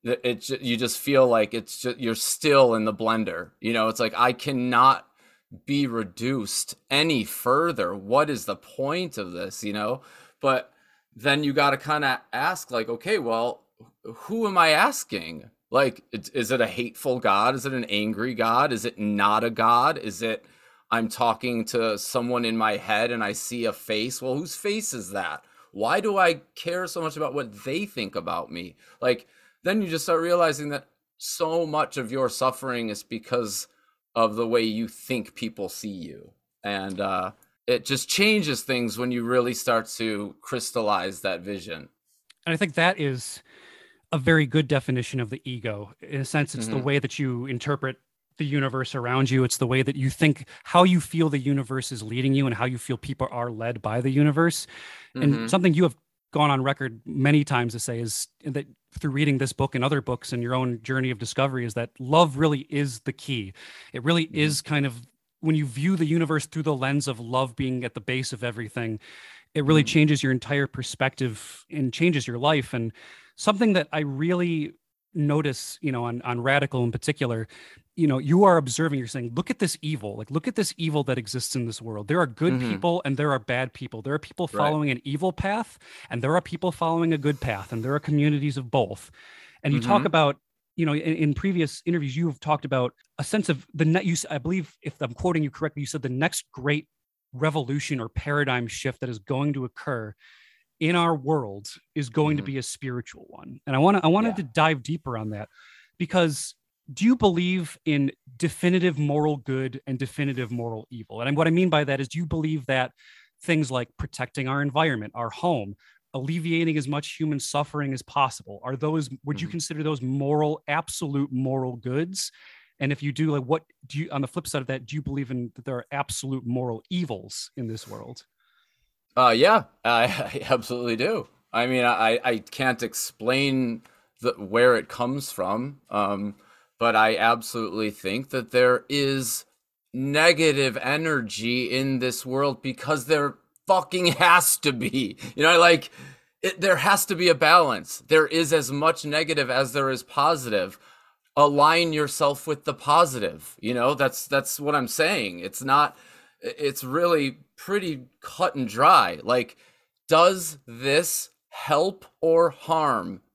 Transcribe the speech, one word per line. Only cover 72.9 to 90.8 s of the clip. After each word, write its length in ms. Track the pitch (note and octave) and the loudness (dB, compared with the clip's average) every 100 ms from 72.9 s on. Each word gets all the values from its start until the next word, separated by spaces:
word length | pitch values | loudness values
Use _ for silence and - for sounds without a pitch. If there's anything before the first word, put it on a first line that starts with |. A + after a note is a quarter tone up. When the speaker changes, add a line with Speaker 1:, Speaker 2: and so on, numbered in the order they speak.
| - - - _ - | -8 -20 -20 _ -4
Speaker 2:
something 360 | - G3+ A3+ | -2 2 4
that 140 | F#3 D3 | 2 0
I 100 | D#3 | -4
really 720 | D3 C3+ D#3+ F3+ F3 E3 D3 - _ _ _ F3 | -4 -2 0 0 0 -2 -4 -10 _ _ _ -2
notice, 640 | D3 D3 D3+ B2+ - - | 2 2 0 -4 -10 -6
you 100 | D3 | -4
know, 140 | B2 A#2+ | -2 -4
on, 160 | A#2+ | -6
on 200 | B2 A#2+ | -4 -2
Radical 420 | B2 C#3+ C#3 B2+ | 2 2 2 0
in 80 | A#2+ | -2
particular, 560 | - - D3 B2+ A2+ A2 - - - _ - | -2 -4 -2 -2 -2 -6 -12 -20 -20 _ 0
you 100 | D#3 | 2
know, 140 | C3 | 2
you 240 | C3+ E3+ | 4 6
are 140 | G3 E3+ | 8 6
observing, 420 | C3+ A2+ D#3+ C#3 | 4 -2 0 -2
you're 80 | A#2+ | -4
saying, 240 | C3+ A#2+ | -8 -6
"Look 160 | A#2+ - | -6 -6
at 80 | B3 | -2
this 200 | F#3 - | -2 -2
evil, 340 | D3+ D3 G#2 G#2+ | -6 -6 -6 -10
like, 140 | A2 | -6
look 180 | D3 B3+ | -4 -4
at 80 | A3+ | -2
this 200 | F#3+ - | -4 -2
evil 260 | E3 D3+ C#3 | -2 0 0
that 120 | B2+ | -4
exists 380 | A2+ B2+ - C3 | -4 -6 -6 -4
in 100 | A#2 | -6
this 160 | A2 | -8
world. 260 | A2+ G#2 G2+ | -10 -10 -2
There 120 | E3 | 0
are 80 | D#3 | 0
good 260 | A2 E3 | 0 0
Speaker 1:
Mm-hmm. 180 | F3 B2 | 0 -2
Speaker 2:
people 300 | G2 F3 F3 | -2 0 0
and 140 | C#3 C3+ | -2 -2
there 140 | D3 | 0
are 80 | C3+ | 0
bad 340 | G#2+ B2 B2+ | -2 -4 -4
people. 300 | - B2+ A2+ | -8 -12 -10
There 100 | A#2+ | -6
are 60 | D3+ | -6
people 280 | - - F3 | -6 -8 -6
Speaker 1:
Right. 40 | G2+ | 0
Speaker 2:
following 340 | D3 D3+ D3 | 0 2 -2
an 100 | B2 | -4
evil 300 | C#3 C#3+ F#3 | -4 -2 -2
path 460 | - G3 G#3+ A3 - - - - | -2 -4 -4 -6 -12 -20 -20 -10
and 120 | A#2 | -4
there 140 | C3+ E3+ | 0 0
are 60 | |
people 300 | - F3 F#3 | 0 -4 -4
following 420 | D#3+ E3 E3 E3 | -2 -2 0 2
a 40 | D#3 | 2
good 240 | C#3+ C#3+ | 0 -2
path, 320 | B2 G2+ F#2+ | -2 -4 -4
and 100 | A#2 | -6
there 120 | A#2+ C#3+ | -2 -4
are 40 | |
communities 580 | - D3 D3 D3 D3 C#3 | 0 2 2 2 -2 -4
of 120 | B2 | -2
both." 400 | C3+ G#2 - - - - - - _ | 0 0 -4 -14 -20 -20 -20 -20 _
And 100 | - | -2
you 80 | C#3+ | 0
talk 180 | A#2 G3+ | 4 2
Speaker 1:
Mm-hmm. 60 | D#3 | 4
Speaker 2:
about, 320 | D#3+ D3 C#3 _ _ _ | 4 2 0 _ _ _
you 80 | - | -2